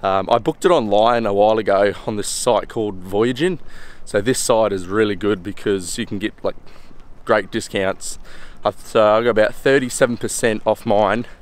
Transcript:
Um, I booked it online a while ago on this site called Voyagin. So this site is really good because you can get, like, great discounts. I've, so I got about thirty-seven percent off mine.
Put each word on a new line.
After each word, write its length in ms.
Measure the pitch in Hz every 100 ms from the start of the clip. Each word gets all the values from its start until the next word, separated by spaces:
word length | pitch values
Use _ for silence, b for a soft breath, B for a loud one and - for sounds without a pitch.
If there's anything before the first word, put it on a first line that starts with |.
Um, 240 | 98 98 95
I 80 | 120
booked 260 | 113 160
it 60 | 185
online 540 | 170 110 101 113 120
a 80 | 110
while 260 | 101 107 110
ago 340 | 104 98 101 92 -
on 80 |
this 120 | 107 98
site 400 | - - 107 -
called 260 | 120 107
Voyagin. 640 | 95 92 101 117 123 170 180 - B B B
So 160 | - 104
this 200 | 101 131
site 340 | - 113 107
is 140 | 95 90
really 280 | 101 107
good 280 | 98 101 104
because 540 | 90 98 - 98 87 -
you 80 |
can 120 | 107 101
get, 160 | 101 -
like, 120 | 98 - - B B - - -
great 280 | - 107 98
discounts. 680 | 113 - 107 95 95 - - B B B B
I've, 140 | 107 -
so 360 | - 113 107
I 80 | 107
got 60 | 120
about 240 | 107 107
thirty-seven 640 | - 143 139 127 - 131 117
percent 460 | 110 - 120 107
off 200 | 110 107
mine. 400 | - 104 104 110 120 -